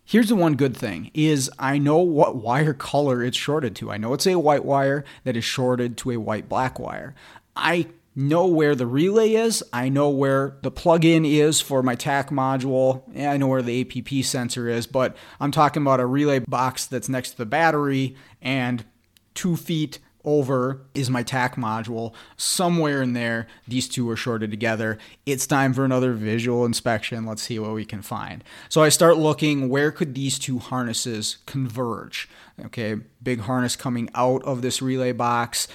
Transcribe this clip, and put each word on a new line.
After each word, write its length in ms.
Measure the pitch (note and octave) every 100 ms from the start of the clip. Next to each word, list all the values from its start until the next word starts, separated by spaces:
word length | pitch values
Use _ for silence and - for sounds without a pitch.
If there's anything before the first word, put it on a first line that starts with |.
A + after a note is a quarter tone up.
| -
here's 240 | A3 G#3+
the 80 | G#3+
one 180 | E3 C3+
good 220 | C#3 -
thing, 340 | A2+ E2 A2+
is 380 | D#3 D#3 D3 C3 -
I 200 | C3+ C#3+
know 180 | C#3+ D#3
what 400 | F3+ D3 F3 -
wire 360 | A2 C3 D#3
color 480 | C#3 - C#3 D3 B2
it's 140 | B2+ -
shorted 400 | - D#3 A#2+ F#2
to. 160 | A2
I 60 | G#2
know 160 | A2+
it's 120 | C#3+ F#3+
a 140 | F3+
white 240 | D3 C#3+
wire 400 | - C#3 C#3 C#3+ C#3 - C3
that 100 | A#2
is 80 |
shorted 540 | - - B2+ B2 B2 A2+
to 140 | C3
a 60 | A#2+
white 300 | A2 G#2+ -
black 320 | A#2 B2+ B2+
wire. 340 | - G1+ C#3 C3+ - - _ -
I 300 | D#3 F3 - - _ C3+
know 300 | C#3 E3 F#3
where 260 | D#3+ D3
the 140 | C3+ A#2+
relay 460 | C3+ F#3 A3 A3
is. 280 | A3 A3+ G#3+ -
I 160 | A#2+ C3
know 180 | C#3 D3
where 480 | C#3 C3+ C3+ C#3 C#3
the 100 | C3+
plug-in 540 | - F3 E3 D#3+ E3 D3+
is 340 | D3+ D3+ D3+
for 240 | - C3+
my 120 | B2+ A#2
tac 340 | D#3 C#3 C3+
module. 720 | C#3 C3 C3+ C3 C3 C3 C3 -
Yeah, 200 | C3 C#3+
I 20 | C#3+
know 120 | C3+
where 140 | C3
the 200 | A#2+ A#2+
A 20 |
P 180 | B2 B2+
P 220 | - C#3
sensor 460 | B2 C3+ A#2 B2 A#2
is, 180 | A#2 A2+
but 260 | C3 B2 - - -
I'm 100 | C#3+
talking 300 | D#3+ C#3+ D#3
about 180 | C#3 B2+
a 60 | B2
relay 340 | C#3 D3 C3+
box 460 | A#2 B2+ C3 - -
that's 240 | B2+ A#2
next 220 | B2+ B2+
to 60 | -
the 60 | A2
battery, 720 | D3 E3 D3+ C#3+ C3+ C3 - - -
and 440 | B2 C3+ B2 B2 G#2+ _ _ _ _
two 240 | - F3+ E3
feet 420 | - D#3+ D3 - _ _ D3+
over 540 | D3 C3 C3 B2+ C3+ -
is 160 | C#3 B2+
my 120 | B2+
tac 360 | A#2 C3 B2 C3+
module. 560 | A2+ A2 A2+ A2+ A2+ - - -
Somewhere 640 | - - F3 E3+ D3+ C#3
in 100 | B2+
there, 340 | A#2+ A#2 A2+ A2 - -
these 220 | B2+ -
two 200 | - A#2
are 60 | A2
shorted 360 | B2+ A2+ A2
together. 460 | G#2 A2+ A2 A2 G#2+ - - -
It's 200 | C3+ -
time 280 | C#3 C3+
for 100 | B2+
another 300 | C3+ B2+ B2+
visual 500 | A2+ G#2+ A#2 A#2+ A#2+
inspection. 640 | A#2+ A2+ A#2+ A2 - A#2 A2
Let's 160 | G#2+
see 180 | - A2+
what 140 | G#2+
we 100 | A2
can 180 | G#2+ G2+
find. 400 | - G#2+ G2 - - - -
So 120 | D#3
I 60 | D3+
start 300 | - E3+ D#3+
looking, 500 | D3+ D3 D3+ C#3+ C3
where 240 | C#3 D3
could 240 | D3+ D#3+ C3
these 240 | C#3 -
two 200 | - B2
harnesses 800 | - B2+ A#2+ A2+ B2+ G#2+ G#2 - -
converge? 840 | C3+ B2+ A2 A#2+ G2 - - - - - -
Okay, 320 | - - G#2+ G#2+ - _
big 200 | B2+ A#2+
harness 340 | G#2+ B2+ B2 -
coming 340 | C3 A#2+ A#2 -
out 260 | B2+ B2+
of 180 | - B2+
this 200 | B2 -
relay 300 | C3 C3 B2+
box. 560 | A#2 A#2+ A#2+ A#2 - -